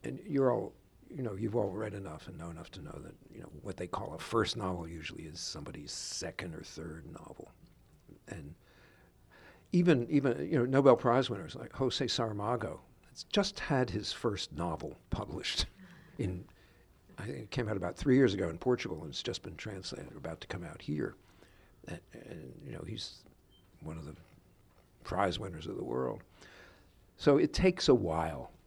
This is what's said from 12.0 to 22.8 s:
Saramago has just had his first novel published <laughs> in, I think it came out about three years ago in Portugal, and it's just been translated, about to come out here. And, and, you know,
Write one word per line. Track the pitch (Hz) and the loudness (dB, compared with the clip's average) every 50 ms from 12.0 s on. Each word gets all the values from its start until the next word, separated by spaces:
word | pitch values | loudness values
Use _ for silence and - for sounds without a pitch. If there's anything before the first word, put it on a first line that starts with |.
| 139 | -2
Saramago | 117 - - 120 110 107 101 101 107 123 117 - 87 73 - - - - _ _ - | 0 0 0 0 0 0 -2 0 0 0 0 0 -4 -6 -8 -12 -20 -20 _ _ -20
has | - - - | -18 -18 -12
just | _ - 208 196 - - - | _ 2 2 2 2 -2 -6
had | - - 151 131 127 113 | -2 2 4 4 4 4
his | 104 107 104 - - | 2 -4 -4 -4 -6
first | - - 120 104 87 - - - | -2 0 0 0 0 -6 -6 -4
novel | 73 87 87 82 80 85 76 78 - _ _ | -2 -2 -2 -2 -2 -6 -8 -10 -12 _ _
published | - - 104 92 - - - - - - - - - - 185 - | -4 -4 -2 -6 -6 -6 -4 -4 -2 -2 -2 -4 -6 -20 -20 -20
<laughs> | - - - - - - | -20 -20 -20 -20 -6 -2
in, | - 95 92 90 - - - _ - - - - - _ _ _ _ _ - - | -2 -2 -2 -4 -8 -12 -20 _ -20 -20 -20 -20 -20 _ _ _ _ _ -14 -10
I | - | -8
think | 107 139 131 | -8 -8 -8
it | 113 101 | -8 -6
came | - 135 120 107 | -4 -2 -2 -2
out | 107 98 | -2 -2
about | 87 90 - - | -2 -4 -4 0
three | - 143 131 | 4 6 8
years | 135 135 117 95 | 8 8 6 6
ago | 98 95 85 | 2 0 -2
in | 80 82 | -2 -2
Portugal, | - 123 123 117 - - 82 78 | 2 2 2 2 0 -6 -6 -6
and | 85 76 | -8 -8
it's | 71 - - | -8 -6 -4
just | - 95 - - | -4 -6 -6 -8
been | - 85 | -10 -12
translated, | 78 - 107 101 95 - - - - - - - | -10 -10 -10 -10 -8 -10 -10 -10 -10 -10 -12 -14
about | - - 82 82 - | -10 -10 -10 -10 -10
to | - - | -10 -10
come | - - 87 | -8 -8 -8
out | 80 76 - | -10 -12 -12
here. | - - 76 76 60 - - - - - - - - - - - - - - - - - | -6 -4 -2 -2 -2 -4 -4 -8 -20 -20 -20 -20 -20 -20 -20 -20 -20 -20 -20 -18 -12 -12
And, | - - - - - | -12 -12 -12 -16 -20
and, | 113 - - - 80 156 - 123 - - | -18 -16 -14 -14 -12 -12 -14 -16 -14 -12
you | 139 - | -12 -10
know, | 82 | -10